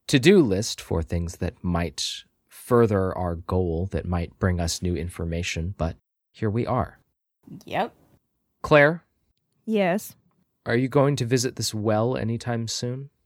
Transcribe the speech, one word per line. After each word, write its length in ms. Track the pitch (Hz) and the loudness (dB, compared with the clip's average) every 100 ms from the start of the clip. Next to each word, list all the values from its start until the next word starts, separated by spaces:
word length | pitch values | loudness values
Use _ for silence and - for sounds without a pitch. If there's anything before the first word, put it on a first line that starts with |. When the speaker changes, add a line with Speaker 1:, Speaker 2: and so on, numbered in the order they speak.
| - | -2
Speaker 1:
to-do 340 | 143 151 202 | 4 6 6
list 400 | 123 95 117 - | 6 0 -2 -8
for 220 | - 85 | -4 -4
things 340 | 78 85 85 - | -2 -4 -4 -6
that 260 | 87 - | -8 -4
might 640 | 90 85 85 - - - - _ _ | -2 -2 -2 -6 -8 -10 -16 _ _
further 680 | - - 120 113 101 92 - | -20 2 4 4 4 0 -2
our 180 | 90 85 | -4 -4
goal, 500 | - 92 90 80 98 | -2 0 0 -2 -4
that 140 | - 87 | -4 -4
might 320 | 87 85 - | -4 -4 -2
bring 220 | 95 87 | 0 0
us 200 | 85 - | -2 -2
new 140 | 90 80 | -2 -2
information, 800 | 87 - 85 82 90 82 87 - | -6 -6 -4 -4 -4 -6 -6 -4
but 200 | 82 - _ _ _ | -4 -4 _ _ _
here 160 | - 110 | -6 -4
we 160 | 113 - | -2 -2
are. 320 | 123 - - _ _ _ _ - - | -2 -2 -8 _ _ _ _ -20 -20
Speaker 2:
Yep. 300 | - 165 214 - _ _ _ _ _ _ | -6 -4 -4 -8 _ _ _ _ _ _
Speaker 1:
Claire? 420 | - 151 147 170 - _ _ _ _ _ - | 4 6 6 4 -8 _ _ _ _ _ -4
Speaker 3:
Yes? 500 | 214 185 196 - - _ _ _ _ - | 0 0 0 -4 -18 _ _ _ _ -2
Speaker 1:
Are 100 | 117 | 0
you 120 | 131 | 2
going 260 | 143 139 135 | 4 4 2
to 80 | |
visit 300 | 117 127 127 - | 0 0 0 -4
this 160 | 113 | -6
well 440 | 110 107 107 117 131 | -2 0 2 0 0
anytime 500 | 113 117 - 117 113 | -2 -4 -4 -6 -6
soon? 440 | - 123 131 139 _ | -6 -6 -8 -12 _